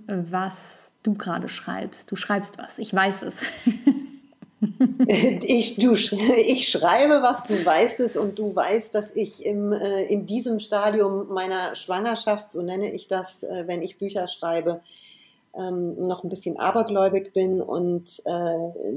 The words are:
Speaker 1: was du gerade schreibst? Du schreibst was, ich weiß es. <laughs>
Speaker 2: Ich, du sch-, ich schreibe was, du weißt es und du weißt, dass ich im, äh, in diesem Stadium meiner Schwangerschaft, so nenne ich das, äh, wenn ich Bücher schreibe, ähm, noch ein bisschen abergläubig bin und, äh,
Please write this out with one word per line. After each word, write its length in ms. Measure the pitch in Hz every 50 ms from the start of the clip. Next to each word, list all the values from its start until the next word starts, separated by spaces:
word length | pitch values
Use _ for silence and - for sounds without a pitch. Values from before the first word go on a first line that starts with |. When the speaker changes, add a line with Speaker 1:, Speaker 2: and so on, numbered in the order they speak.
| -
Speaker 1:
was 840 | - 202 185 175 165 175 185 185 190 185 - - - - - - - _ _ -
du 120 | 220 208
gerade 360 | 202 - 185 170 175 180 -
schreibst? 600 | - - - - 180 190 196 196 - - - -
Du 60 | -
schreibst 400 | 185 - - 208 208 - - -
was, 220 | - - - - -
ich 160 | 220 - -
weiß 280 | 190 190 202 196 - -
es. 140 | - - - - - - - -
<laughs> 120 | 247 214 - - 285 - - - - - - - _ _ _ - - _ _ - 208 - - 262 - - - 254
Speaker 2:
Ich, 720 | - 208 - - 254 202 175 - 208 262 240 220 - -
du 160 | - 208 254 226
sch-, 260 | 190 - - - 196 214 233 254 233 220
ich 240 | - 262 254 - -
schreibe 520 | - 151 156 175 180 233 277 294 302 285 262
was, 220 | 240 247 247 -
du 200 | - 214 196 170
weißt 360 | 185 156 160 - 240 - -
es 160 | 254 226 -
und 220 | - 214 202 196 -
du 180 | 214 208 190
weißt, 380 | 185 143 175 196 233 220 - -
dass 200 | 214 208 208 -
ich 300 | 226 220 190 - - -
im, 260 | - 208 208 202 208 208
äh, 320 | - - 202 196 196 190
in 200 | - 208 202 180
diesem 360 | 170 202 240 - 254 226 208
Stadium 680 | 208 - - 202 202 214 208 220 202 196 196 196 196 -
meiner 460 | 190 185 185 185 190 185 180 170 -
Schwangerschaft, 800 | - - - 185 185 208 233 226 220 - 220 208 208 208 - -
so 100 | 160 175
nenne 280 | 175 185 190 202 208
ich 160 | - 175 -
das, 360 | - 190 185 185 - - - -
äh, 220 | - - 185 170
wenn 160 | 170 175 175 165
ich 160 | 196 - _
Bücher 280 | 196 202 196 185 180 180
schreibe, 520 | - - - 170 165 170 165 170 175 170 - _ - - - - - _ - _ _ _ _ _ -
ähm, 520 | - 185 180 180 180 175 175 170 - 185
noch 160 | 180 185 - -
ein 40 | 175
bisschen 300 | 190 185 - 180 160 -
abergläubig 760 | - 175 196 233 220 220 208 196 190 196 190 196 196 - -
bin 280 | 190 190 185 185 185 -
und, 600 | - - 165 180 175 175 175 175 - - - -
äh, 680 | - 175 175 175 170 165 165 165 170 170 - - 98 113